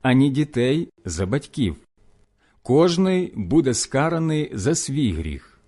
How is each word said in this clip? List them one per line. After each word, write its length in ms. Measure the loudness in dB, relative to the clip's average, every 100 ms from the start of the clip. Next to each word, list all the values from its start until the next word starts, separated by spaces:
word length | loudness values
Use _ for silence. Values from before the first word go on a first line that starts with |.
| 4
ані 240 | 4 4
дітей 600 | 2 -2 0 0 0 -4 _ -10
за 200 | -4 -2
батьків. 500 | -4 -6 -2 -2 -4 _ _ _ _ _ _ _ _
Кожний 720 | 0 4 4 2 2 0 -2 -6
буде 380 | 0 2 2
скараний 760 | -2 -2 -2 0 0 -2 -2 -4
за 220 | -4 -2 -2
свій 360 | -2 -2 -2
гріх. 480 | -2 -6 -10 -14 _